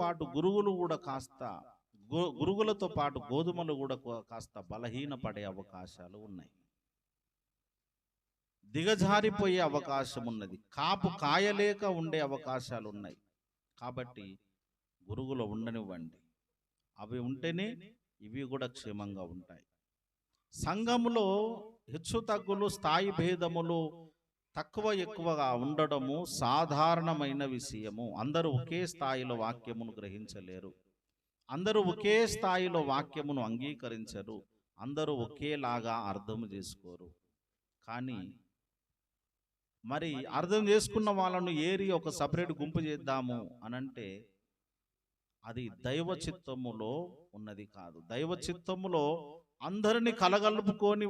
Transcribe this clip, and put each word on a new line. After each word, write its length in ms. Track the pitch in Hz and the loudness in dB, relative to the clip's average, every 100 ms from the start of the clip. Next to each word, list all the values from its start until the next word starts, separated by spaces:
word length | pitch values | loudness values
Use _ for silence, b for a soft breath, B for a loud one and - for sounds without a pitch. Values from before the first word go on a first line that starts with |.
పాటు 240 | 175 165 147 | 0 0 -2
గురుగులు 380 | 135 180 202 202 185 | 2 4 4 4 2
కూడా 160 | 175 156 143 | 0 -2 -4
కాస్త, 360 | 135 127 135 123 87 120 - _ 104 104 | -8 -8 -10 -10 -10 -14 -20 _ _ -4
గు-, 200 | 156 175 120 | 0 0 2
గురుగులతో 480 | 160 202 214 208 185 156 | 0 2 2 2 -2 0
పాటు 200 | 143 135 143 | 0 -2 -2
గోధుమలు 440 | 135 170 175 165 143 | 0 2 0 -2 -2
కూడా 160 | 135 131 | -2 -4
కో-, 160 | 127 117 - | -4 -10 -10
కాస్త 240 | 113 110 107 87 | -12 -12 -16 -12
బలహీనపడే 720 | 107 120 120 143 131 113 104 101 | -8 -6 -6 -6 -6 -6 -4 -6
అవకాశాలు 680 | 95 92 92 90 - 87 104 107 | -8 -12 -14 -16 -16 -18 -18 -16
ఉన్నాయి, 240 | 92 73 _ _ _ _ _ _ _ _ _ _ _ _ _ _ _ _ _ _ _ _ _ 101 | -16 -16 _ _ _ _ _ _ _ _ _ _ _ _ _ _ _ _ _ _ _ _ _ _
దిగజారిపోయే 840 | 131 175 214 190 208 214 202 196 185 160 | 0 4 6 8 6 6 4 4 6 4
అవకాశం 540 | 143 139 135 131 - 117 | 2 0 0 0 -4 -4
ఉన్నది, 240 | 110 98 92 - - | -6 -8 -10 -12 -2
కాపు 320 | 156 196 185 190 | 2 2 2 2
కాయలేక 600 | 147 165 208 202 208 202 202 170 | 2 4 4 4 2 2 0 0
ఉండే 200 | 160 156 139 | 0 0 0
అవకాశాలు 580 | 135 131 131 123 120 107 | -2 -2 -4 -4 -6 -8
ఉన్నాయి. 240 | 104 95 - _ _ _ _ _ _ | -10 -12 -14 _ _ _ _ _ _
కాబట్టి 480 | 123 127 123 120 95 98 _ _ _ _ _ _ 90 | -10 -8 -10 -12 -16 -18 _ _ _ _ _ _ -8
గురుగులు 380 | 117 131 135 107 | -6 -2 -2 -2
ఉండనివ్వండి, 640 | 107 117 113 101 87 82 - _ _ _ _ _ _ _ - | -2 -4 -4 -6 -8 -10 -14 _ _ _ _ _ _ _ -16
అవి 200 | 107 123 123 | -10 -6 -4
ఉంటేనే 400 | 135 165 170 208 170 196 226 _ _ 104 | -4 -4 -4 -4 -8 -16 _ _ _ -14
ఇవి 160 | 123 135 | -10 -8
కూడా 140 | 131 127 127 | -6 -6 -8
క్షేమంగా 480 | 113 104 101 98 90 | -10 -8 -8 -8 -10
ఉంటాయి. 300 | 90 - 82 _ _ _ _ _ _ _ _ _ | -12 -16 -20 _ _ _ _ _ _ _ _ _
సంఘములో 760 | - 151 196 226 240 233 233 196 196 220 226 220 - - | -6 -2 0 2 4 4 4 4 4 0 -4 -12 -20 -12
హెచ్చు 260 | 151 - 226 226 | -10 -2 -2 0
తగ్గులు, 360 | 208 185 196 202 - | 0 2 2 2 2
స్థాయి 340 | 156 165 196 175 | 2 4 4 2
భేదములు, 600 | 170 180 175 170 165 170 160 165 160 _ _ _ _ - | 2 2 0 0 0 0 0 -6 -18 _ _ _ _ -8
తక్కువ 300 | - - 214 202 | -6 0 2 2
ఎక్కువగా 420 | 180 208 165 156 135 123 | 0 -2 2 4 4 2
ఉండడము 540 | 135 151 156 143 131 151 175 - | 2 2 4 2 0 -2 -2 0
సాధారణమైన 1040 | 123 139 165 143 160 170 165 156 139 139 139 | 4 4 4 6 6 6 4 0 0 -2 -2
విషయము. 520 | 127 - 110 107 104 120 85 | -2 -6 -6 -8 -6 -6 -4
అందరూ 260 | 123 165 165 131 | 0 2 4 2
ఒకే 220 | 127 170 170 | 0 -2 -2
స్థాయిలో 420 | - 135 131 127 117 | -2 0 0 0 -2
వాక్యమును 500 | 110 120 120 113 113 101 | -2 -4 -8 -8 -8 -8
గ్రహించలేరు, 720 | 101 101 104 101 92 92 95 - _ _ _ _ _ _ - | -10 -10 -12 -12 -12 -12 -14 -18 _ _ _ _ _ _ -10
అందరూ 320 | 139 196 214 185 | -4 2 4 4
ఒకే 220 | 151 208 220 226 | 2 4 6 4
స్థాయిలో 460 | - 190 185 185 170 143 | 2 2 2 2 2 2
వాక్యమును 500 | 135 147 151 143 139 110 | 2 0 -4 -2 0 0
అంగీకరించరు, 920 | 117 143 135 123 113 110 107 98 104 - _ _ _ | -2 -4 -6 -8 -8 -8 -10 -10 -12 -14 _ _ _
అందరూ 340 | 120 143 151 135 | -6 -2 0 0
ఒకేలాగా 720 | 117 147 143 147 123 120 113 113 101 | -4 -4 -4 -2 0 0 0 -2 -2
అర్థం 280 | 98 101 110 110 | -4 -4 -6 -6
చేసుకోరు. 540 | 98 92 - 90 87 90 - _ _ _ _ _ _ - | -8 -10 -12 -16 -16 -18 -20 _ _ _ _ _ _ -12
కానీ 300 | 117 127 110 92 - _ _ _ _ _ _ _ _ _ _ _ _ _ _ | -8 -6 -6 -10 -14 _ _ _ _ _ _ _ _ _ _ _ _ _ _
మరి 260 | 113 143 165 131 135 135 | -6 -4 -2 -4 -2 -2
అర్థం 240 | 175 214 202 | 2 4 6
చేసుకున్న 400 | 214 208 214 214 196 | 6 6 2 2 4
వాళ్ళను 340 | 185 180 180 156 165 | 2 2 2 2 2
ఏరి 180 | 190 196 170 | 2 2 0
ఒక 160 | 156 143 | 0 -2
సపరేట్ 340 | 143 156 175 147 | 0 0 0 -2
గుంపు 180 | 147 165 156 | -2 -2 -2
చేద్దాము 500 | 147 135 131 123 120 104 - 110 | -4 -2 0 0 -2 -6 -12 -10
అనంటే, 420 | 127 135 127 101 98 113 _ _ _ _ _ _ _ _ _ _ _ | -8 -8 -8 -10 -12 -16 _ _ _ _ _ _ _ _ _ _ _
అది 200 | 113 117 117 92 123 | -10 -8 -8 -6 -4
దైవ 220 | 147 170 180 | -2 -2 -2
చిత్తములో 680 | - - - 131 123 110 107 143 180 143 170 | -4 -8 -8 -6 -6 -4 -4 -4 -6 -12 -20
ఉన్నది 300 | 104 107 104 104 101 | -16 -12 -12 -14 -16
కాదు. 220 | 87 82 85 | -16 -16 -8
దైవ 200 | 120 160 175 175 | -4 -2 -2 -4
చిత్తములో 600 | 175 - 185 185 170 143 165 147 160 _ _ 151 | -6 -4 -4 0 2 2 0 -4 -16 _ _ -4
అందరినీ 440 | 202 208 233 233 233 | 2 4 4 4 4
కలగలుపుకొని 840 | 185 202 214 214 196 - 202 208 208 | 6 6 6 4 2 4 4 4 2